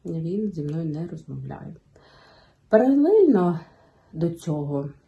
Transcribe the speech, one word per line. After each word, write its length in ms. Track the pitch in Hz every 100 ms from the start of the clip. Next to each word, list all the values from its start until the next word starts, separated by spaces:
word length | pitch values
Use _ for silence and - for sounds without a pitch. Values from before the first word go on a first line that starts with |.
він 480 | 180 165 165 202 214
зі 100 | 165
мною 220 | 147 156
не 220 | 165 151 175
розмовляє. 680 | 160 156 135 131 - - 165 _ _ _ _ _ _ _ _ _
Паралельно 920 | 220 262 277 302 427 349 208 175 165 - _ _ _ _
до 180 | 156 170
цього 580 | 165 165 151 143 143 143 -